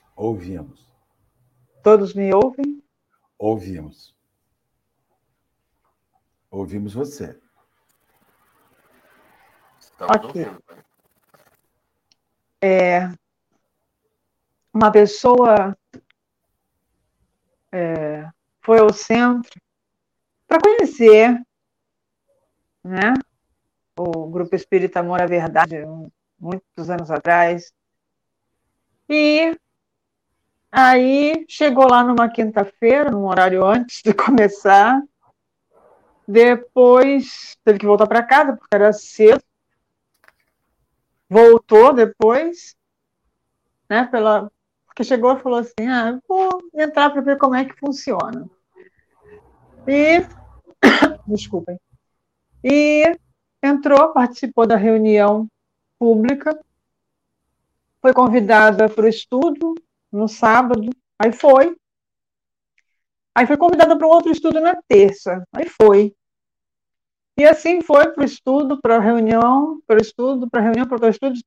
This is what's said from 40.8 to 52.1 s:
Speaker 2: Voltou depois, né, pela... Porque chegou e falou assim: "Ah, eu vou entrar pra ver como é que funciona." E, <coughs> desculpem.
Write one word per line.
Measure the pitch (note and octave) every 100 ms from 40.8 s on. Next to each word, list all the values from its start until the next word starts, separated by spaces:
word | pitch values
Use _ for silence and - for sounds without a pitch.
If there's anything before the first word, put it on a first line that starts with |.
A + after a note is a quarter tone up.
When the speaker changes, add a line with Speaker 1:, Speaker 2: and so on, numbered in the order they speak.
| _ _ _ _ -
Speaker 2:
Voltou | G3 A#3 A#3 - G#3+ B3+
depois, | C4 A3 - A3 B3 E4 F4 - _ _ _ _ _ _ _ _ _ _ _ -
né, | G#3+ B3
pela... | B3 G#3+ G#3 G#3 _ _ _ _
Porque | -
chegou | A#3+ B3+ A#3+
e | C4
falou | C4 A#3+
assim: | A#3+ - A3+
"Ah, | B3+ A3+
eu | B3+ -
vou | F#4+ F#4+ F#4 F4
entrar | D4+ D#4 D4 D4
pra | C#4+
ver | C4+ C#4
como | C#4 B3+
é | C4+
que | -
funciona." | C#4 C4+ - F#3+ E3+ - - _ _ _ _ _ _ _ G#4 G#4 _ _ _ _ -
E, | C#4 D4+ E4+ F4+ - - _ _ _
<coughs> | C#4 - E4 D#4 -
desculpem. | G#3 - F#3 E3+ F3+ _ _ _